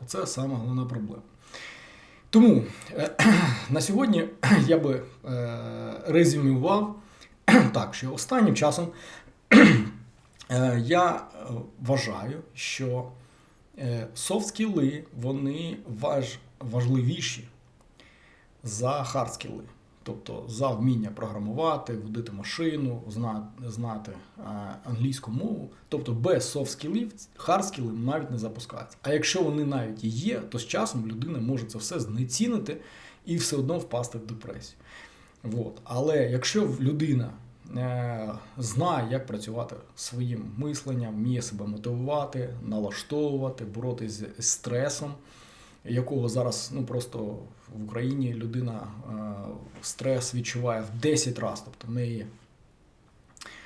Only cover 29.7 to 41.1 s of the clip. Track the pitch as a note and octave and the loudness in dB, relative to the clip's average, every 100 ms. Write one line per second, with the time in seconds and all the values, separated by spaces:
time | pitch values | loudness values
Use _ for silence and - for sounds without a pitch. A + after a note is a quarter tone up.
29.7 | C3+ A2+ G#2+ A2+ A2+ G#3+ A#3+ - A2+ - | 0 -2 -4 -4 -2 -2 -2 -4 -8 -4
30.7 | G3+ A3 B2+ A2 A2 D3+ C#3 A#2 C3 A2 | -2 -2 -2 -4 -4 -4 -2 -2 -2 -4
31.7 | A2+ - C3+ G#2 A2 B2+ - A#3+ A3+ - | -8 -6 -4 -4 -4 -2 0 0 0 -2
32.7 | - - - - - - E3 - C#3+ C3 | -8 -12 -20 -20 -14 -4 -2 0 0 0
33.7 | E3+ - A#2+ A#2+ A2+ G#2+ A#2+ - - - | -2 -2 -4 -4 -8 -10 -12 -12 -14 -14
34.7 | - - - - - - _ A2+ A#2+ A2 | -20 -20 -20 -20 -20 -20 _ -6 -4 -6
35.7 | - - A#2+ D3+ D3 A#2+ B2+ - G#3+ G#3 | -8 -8 -2 2 2 2 0 0 0 0
36.7 | C3 C3+ D3+ D#3 B2+ A#2 - - - - | 2 0 2 2 2 0 -8 -18 -20 -10
37.7 | A#2+ B2+ B2 B2 A2+ A2 - - - A#2 | -6 -4 -2 -4 -4 -6 -10 -12 -8 -4
38.7 | A#2 F3 D3 A2+ C3 - G#2+ - A2+ - | 0 2 2 0 -4 -4 -8 -6 -6 -8
39.7 | C2+ - - - B2 B2 A2+ G#2+ G#2+ D3 | -10 -16 -14 -10 -4 -4 -4 -6 -6 -6
40.7 | D3 C#3 B2 A2+ | -6 -4 -4 -4